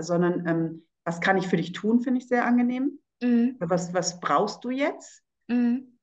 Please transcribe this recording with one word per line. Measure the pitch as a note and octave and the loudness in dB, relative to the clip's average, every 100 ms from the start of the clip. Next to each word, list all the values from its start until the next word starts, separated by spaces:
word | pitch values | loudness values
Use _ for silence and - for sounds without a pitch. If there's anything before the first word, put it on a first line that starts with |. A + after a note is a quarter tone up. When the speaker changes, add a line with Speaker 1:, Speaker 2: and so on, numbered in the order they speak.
Speaker 1:
sondern, | E3 E3+ F3 F3 E3+ | -2 0 2 0 -2
ähm: | E3 E3 D#3+ - _ - | -2 -2 -6 -16 _ -8
„Was | E3+ | -2
kann | F#3 F#3+ | 0 2
ich | F3+ | 2
für | E3+ | -2
dich | E3+ | -2
tun?“, | - G#3 A#3+ | -4 2 2
finde | C4 B3+ | 2 -2
ich | - | 0
sehr | A#3+ A#3 | 0 2
angenehm. | A#3+ A#3+ B3 C#4 - _ _ | 2 2 0 -4 -6 _ _
Speaker 2:
Mhm. | B3 A#3 A#3+ - | 2 4 2 0
Speaker 1:
Oder: | E3+ | -2
„Was, | F3+ F3 | 0 0
was | F3+ F3 - | -2 -4 -4
brauchst | - D3+ G#3 - A#3+ | 0 2 2 -4 -6
du | |
jetzt?“ | C4 D4 - - - _ _ - | -2 -2 -4 -12 -20 _ _ -4
Speaker 2:
Mhm. | A#3+ A#3+ B3 - _ | 0 2 0 -4 _